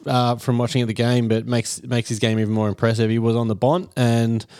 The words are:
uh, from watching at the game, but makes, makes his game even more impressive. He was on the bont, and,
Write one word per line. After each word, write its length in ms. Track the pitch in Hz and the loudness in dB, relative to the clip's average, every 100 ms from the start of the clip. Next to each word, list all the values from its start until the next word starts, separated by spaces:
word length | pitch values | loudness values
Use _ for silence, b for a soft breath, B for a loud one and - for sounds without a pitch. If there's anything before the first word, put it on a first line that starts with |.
| - | -2
uh, 300 | 127 120 123 | 0 0 0
from 220 | - 120 | -2 0
watching 240 | 120 127 | 0 0
at 80 | 117 | 0
the 40 | |
game, 360 | 107 120 123 113 | 0 2 2 2
but 160 | 113 110 | 0 0
makes, 340 | 120 - - | -2 -2 -8
makes 260 | 131 123 - | -4 -4 -2
his 100 | 107 | -2
game 200 | 117 110 | 0 0
even 140 | 107 | 0
more 140 | 110 107 | 0 -2
impressive. 420 | 98 113 110 110 | 0 0 2 0
He 100 | 113 | 0
was 180 | 113 117 | 0 0
on 100 | 113 | 0
the 80 | 110 | 0
bont, 340 | 127 175 185 - | 0 0 -2 0
and, 500 | 120 117 113 113 - B | 2 2 2 -2 -4 B